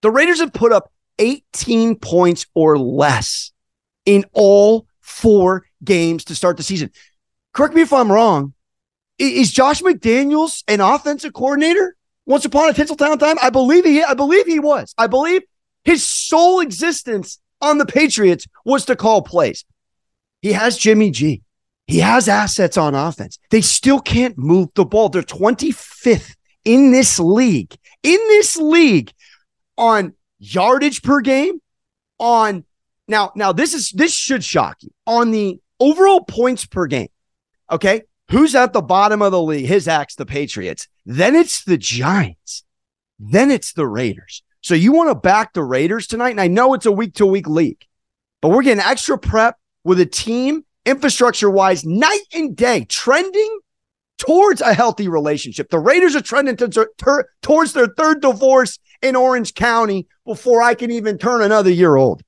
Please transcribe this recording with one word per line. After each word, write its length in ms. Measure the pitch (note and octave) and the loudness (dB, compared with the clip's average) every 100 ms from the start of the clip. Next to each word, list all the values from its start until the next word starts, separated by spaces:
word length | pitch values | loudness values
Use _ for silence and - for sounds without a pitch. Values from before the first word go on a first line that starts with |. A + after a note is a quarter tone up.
The 80 | G#3+ | 0
Raiders 300 | A#3+ E4 E4+ | 0 0 0
have 120 | E4 | -4
put 200 | - A#3 | -2 0
up 180 | G#3+ - _ _ - | 0 -2 _ _ -4
eighteen 720 | A3+ C#4+ _ - - A3+ A3+ | -2 -2 _ -12 -4 0 0
points 520 | A3+ - E3+ F3+ E3+ - | -2 -2 2 2 0 -6
or 240 | - D#3 D3+ | 0 2 2
less 760 | B2+ C3 D3 A#2+ - - - _ _ _ _ _ - | 0 -2 0 0 -4 -10 -12 _ _ _ _ _ 0
in 180 | G3+ G3 | 2 0
all 560 | - G3+ G3+ G#3 A3+ - _ | 2 4 6 4 2 -2 _
four 680 | - - A3+ G#3 F3+ F#3 _ _ | -20 -2 2 4 4 0 _ _
games 400 | E3+ F#3 E3 E3 | -2 0 0 -4
to 100 | - | -8
start 220 | D#3 F#3 F3 | -4 -2 -2
the 80 | |
season. 260 | D3+ F#3+ C#3 _ _ _ _ _ _ | -6 -6 -8 _ _ _ _ _ _
Correct 240 | - D4 D#4+ | -2 0 2
me 60 | |
if 100 | D#4+ | 2
I'm 180 | C#4 A3+ | 2 2
wrong. 440 | G3+ A3+ D#3+ C#3 - _ _ _ _ _ _ | 4 4 2 -2 -12 _ _ _ _ _ _
I-, 20 | |
is 300 | C4+ B3 A#3 | -2 0 0
Josh 300 | - C4 D4 | 2 2 2
McDaniels 840 | F#4 C#4 A#3 A#3+ C#4 D4+ D#4+ - - | -2 -2 0 0 0 0 -2 -6 -4
an 140 | G#3 | 0
offensive 520 | G3 C#4 D4 D4 D4+ | 2 0 -2 -8 -10
coordinator? 640 | - B3+ C#4+ D#4 F4+ F#4 - _ _ - | -6 -4 -2 0 0 -2 -6 _ _ -2
Once 180 | C#4 | -2
upon 240 | C#4+ C#4+ D#4 | 0 0 0
a 40 | |
Tinseltown 480 | C#4+ D4 D4+ D4 D4+ | 0 -2 -2 -2 0
time, 160 | D4 D#4+ | 0 2
I 100 | B3+ | 0
believe 340 | B3 B3+ E4 | 0 4 4
he, 180 | F4+ D4 | 4 2
I 120 | D#4 | 2
believe 320 | C4 C#4+ F#4 G4 | -2 2 2 2
he 120 | D#4+ | -2
was. 380 | D4 C#4 - - | 0 -2 -4 -4
I 80 | A#3 | 0
believe 360 | B3 D#4 F#4 F#4+ _ _ _ | 0 0 -2 -4 _ _ _
his 180 | - E4 | 0 0
sole 560 | - - - D#4+ F4 F#4 | 0 -8 -2 2 4 2
existence 800 | D#4+ F3 E4 D#4 - G#3+ A#3+ - _ _ | -2 -4 -6 -6 -8 -8 -10 -20 _ _
on 180 | C#4+ D4 | -2 0
the 80 | C#4+ | 0
Patriots 640 | - D4+ - G3+ F3 - _ | 0 0 2 0 0 -6 _
was 200 | - C4+ - | -2 -2 -2
to 100 | B3 | -2
call 260 | A3 G#3+ | 0 0
plays. 420 | - F3 C3+ - - _ _ _ _ _ _ _ | 0 -2 -2 -4 -18 _ _ _ _ _ _ _
He 120 | G3 | -4
has 220 | G3 A3+ A#3+ | -2 -2 -2
Jimmy 360 | G#3 G#3+ G#3+ | 2 2 2
G. 300 | A#2+ D3+ A#2+ _ _ _ _ - | 0 -4 -4 _ _ _ _ -4
He 140 | E3 | -2
has 280 | F3+ A#3+ G#3+ | 2 2 2
assets 480 | G3+ G#3 - F3+ - | 0 -2 -2 -2 0
on 200 | D3+ C#3 | -2 -2
offense. 420 | D3+ D3+ G2+ - _ | -4 -8 -14 -18 _
They 100 | A3 | 0
still 400 | - - B3+ C4+ | 0 0 2 0
can't 360 | - A3+ B3 F3 | 0 -2 -2 -4
move 340 | C3+ F3+ F3 | 0 2 2
the 100 | - | -2
ball. 240 | F#3 G#3 G#3+ | 0 2 0
They're 140 | F3 | -2
twenty-fifth 1120 | - D3 G3+ - C#4 - - - B3 G3 - - _ _ | -8 -2 -2 0 -4 -8 -12 -6 0 0 -2 -20 _ _
in 260 | - A#3+ C#4 | 2 4 6
this 300 | B3+ C4 - | 4 2 0
league, 560 | E3+ G#3 B3+ D#3 E2+ - _ _ | 0 2 2 0 -4 -16 _ _
in 160 | C#4+ F#4 A4 | 0 0 4
this 300 | G#4 G#4 E4+ | 2 2 -2
league 560 | D4+ E4 D#4 F3+ G#2+ _ _ _ _ _ _ - | 0 4 4 2 -2 _ _ _ _ _ _ -2
on 340 | A#3 G#3+ F#3 _ _ _ | 0 0 -2 _ _ _
yardage 600 | G2+ A#2+ G3 C4 C#4+ B3+ | -8 -2 0 2 0 -4
per 180 | - C#4+ | 0 0
game, 420 | B3+ C4 D#4+ F4+ _ _ _ _ _ _ | 2 0 -2 -6 _ _ _ _ _ _
on 460 | A#3 A#3 A3 F#3+ - _ _ _ - | 0 2 0 -4 -12 _ _ _ -4
now, 240 | G#3+ G3 G3 | -2 -2 -2
now 160 | G3+ | -2
this 200 | F3+ D4+ | 0 -2
is, 200 | D#4+ G3 | -4 -8
this 200 | F#3+ D#4+ | -2 -2
should 300 | - - C4 | -2 -4 -6
shock 360 | - E3+ F#2 - | -2 -4 -4 -8
you, 100 | - _ - | -20 _ -4
on 240 | A#3 A#3 | -2 0
the 300 | A3 G3+ F3+ _ _ | -2 -4 -6 _ _
overall 460 | C4+ D#4+ F#4+ F#4+ | 0 4 4 4
points 420 | F#4 - B3 B3 - | 0 -2 -2 -2 -8
per 220 | F#3+ E3 | -6 -4
game. 200 | B2+ G#2 _ _ _ _ _ _ | -4 -6 _ _ _ _ _ _
Okay. 320 | E3 G3 A3 _ _ _ | -4 -2 -2 _ _ _
Who's 240 | G#3+ D#4 B3+ | 2 2 2
at 160 | B3 | 2
the 100 | A3+ | 0
bottom 400 | C#3 F#3 G#3 G#3+ | 0 0 2 2
of 80 | G3+ | 0
the 100 | F#3 | 0
league? 260 | D#3+ D3+ B2+ | -2 -4 -2
His 200 | G3 E3 | -2 0
axe, 300 | D#3+ C#3+ - | -4 -4 -12
the 100 | C3 | -10
Patriots. 600 | C#3+ C#3+ - F#2 D2+ - _ | -8 -8 -8 -10 -12 -16 _
Then 320 | - B2 F#3+ D#4 | -12 -2 2 2
it's 260 | E4+ - | 0 -4
the 160 | - E3 | -4 -4
Giants. 880 | G2 A#2+ C#3 G3 B2+ E2 - - _ _ _ _ _ _ | -4 -4 -2 -2 -4 -8 -20 -20 _ _ _ _ _ _
Then 320 | G#2 D#3+ C#4 | -4 0 2
it's 200 | C4 - | 0 -4
the 120 | - C#3+ | -6 -6
Raiders. 560 | G#2+ B2 - _ - _ _ | -4 -6 -6 _ -20 _ _
So 140 | - | -2
you 160 | E3+ F#3+ | 2 4
wanna 240 | D#4 E4 | 4 2
back 380 | E3+ F3+ G3+ A3 | -2 0 -2 -2
the 100 | - | -8
Raiders 460 | C#3 C3 D#3+ A3 - | -4 -2 -2 -4 -8
tonight? 220 | A3+ B3 | -6 -6
And 100 | G#3+ | -2
I 80 | F#3 | -2
know 260 | F#3 B3+ | 2 0
it's 120 | C4 A3+ | 0 -2
a 40 | |
week-to-week 560 | G3+ A3+ - G3+ G3 D#3 | -2 -4 -2 0 0 -2
league, 400 | D3+ D#3 - _ _ _ _ _ _ | -2 -2 -6 _ _ _ _ _ _
but 60 | D3+ | 0
we're 160 | G#3+ | 2
getting 180 | C4+ G#3 | 2 0
extra 340 | F#3+ B3+ - C4+ | 0 -4 -4 -4
prep 400 | - A3 A3+ - _ _ | -2 0 0 -2 _ _
with 160 | E3 F#3 | -2 0
a 60 | E3+ | 0
team 580 | - - A#3+ B3+ D#4 - _ | -2 -6 -4 -2 -4 -8 _
infrastructure-wise, 1000 | - C#4 C#4+ - A#3+ - G#3 G3 F#3+ F#3 | -4 -2 -2 0 0 2 0 2 2 0
night 380 | D#3 F3+ D#4 G#4 G4+ | -4 -2 0 -2 -6
and 220 | E4 D#4 | -8 -8
day, 300 | F3+ A#3+ A3+ | -2 -2 -2
trending 760 | G#2+ - - C#4+ F#4+ F#4+ G#4+ A4 _ _ _ _ _ _ | -4 -8 0 0 0 -2 -4 -4 _ _ _ _ _ _
towards 420 | - E4 G#4 D#4 | 0 4 4 2
a 120 | B3 | 0
healthy 360 | F#3 A#3+ G#3 G3 | 2 0 -2 -4
relationship. 600 | E3 D3 D3+ B2+ A2 C#3 | -2 -2 -6 -8 -12 -4
The 120 | E3+ | -2
Raiders 340 | E3 E4 F4+ | 2 4 2
are 60 | C#4+ | 0
trending 360 | - B3 C#4 B3+ | -4 -4 -2 -2
to, 120 | A#3+ | -4
to, 560 | A3 A3 _ - G4 C5 _ | -2 -4 _ 0 0 -2 _
towards 300 | - D4+ E4 | 0 0 2
their 160 | D4 A#3+ | 0 -2
third 340 | - D#4 D#4 | 0 0 2
divorce 560 | C#4 G#3 C4+ C4 B3 - _ _ | 0 2 2 4 2 -6 _ _
in 140 | C4+ B3+ | -2 0
Orange 380 | B3+ B3+ G#3+ | 0 0 -4
County 520 | - A#3 A#3 A3 G3 F3 _ | -4 -2 0 -2 -4 -8 _
before 380 | - A3 B3+ A#3 | -14 -8 0 2
I 120 | A#3+ | 2
can 160 | A#3+ A#3+ | 0 -4
even 280 | A#3 G#3+ G3 | -6 -6 -4
turn 240 | A3 A#3+ | -2 0
another 280 | G3+ G#3+ F#3+ | 2 2 2
year 260 | F3 F3 C#3 | 4 4 4
old. 260 | C3 F2+ | 2 -2